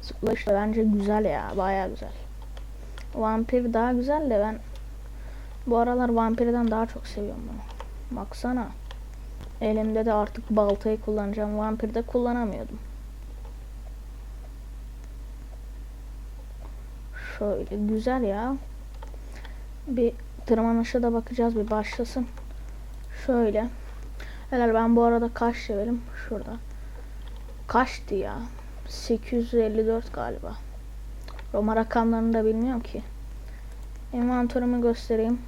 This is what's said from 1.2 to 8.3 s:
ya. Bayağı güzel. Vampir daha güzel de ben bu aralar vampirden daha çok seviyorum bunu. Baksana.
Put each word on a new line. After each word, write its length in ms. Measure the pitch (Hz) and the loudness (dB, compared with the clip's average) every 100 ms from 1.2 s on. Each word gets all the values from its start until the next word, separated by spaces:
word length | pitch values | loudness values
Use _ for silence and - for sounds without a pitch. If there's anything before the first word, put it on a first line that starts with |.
| 208 | 2
ya. 260 | 143 - - | 0 -2 0
Bayağı 320 | 185 190 185 | 0 2 0
güzel. 220 | - - - - - - - - - - - - - | -4 -8 -10 -10 -12 -12 -10 -10 -12 -12 -10 -8 -2
Vampir 560 | 220 220 233 247 247 | 2 2 4 2 4
daha 200 | 226 240 | 2 4
güzel 360 | 247 254 294 302 | 2 2 2 4
de 100 | 220 | 4
ben 200 | 208 240 - - - - - - - - - - - | 2 0 -8 -12 -10 -12 -12 -10 -10 -10 -12 -8 2
bu 100 | 233 | 4
aralar 320 | 233 247 247 | 6 4 4
vampirden 640 | 226 226 233 240 240 233 | 4 4 4 4 4 4
daha 140 | 220 226 | 4 2
çok 220 | - - | -2 -8
seviyorum 360 | - 202 - 233 | -6 -4 -4 -8
bunu. 720 | 226 - - - - - 240 | -8 -8 -10 -10 -10 -6 -6
Baksana. 480 | 202 | -6